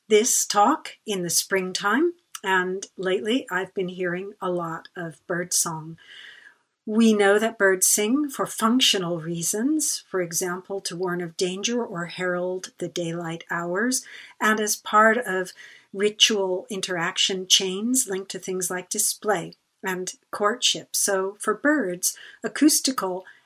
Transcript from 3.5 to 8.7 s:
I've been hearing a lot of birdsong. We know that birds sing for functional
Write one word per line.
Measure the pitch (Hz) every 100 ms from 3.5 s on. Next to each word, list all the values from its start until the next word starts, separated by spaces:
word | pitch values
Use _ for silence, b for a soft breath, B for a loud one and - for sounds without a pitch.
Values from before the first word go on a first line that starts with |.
I've | 185 185
been | 202 180
hearing | 180 180 180 196 -
a | 185
lot | 175 165 165 - 185
of | 165 - -
birdsong. | 175 175 - 170 156 160 165 B B B B B B B _ -
We | 214 226
know | 208 196 208
that | 226 220
birds | 196 185
sing | - - 208 277 294
for | - 175
functional | - 220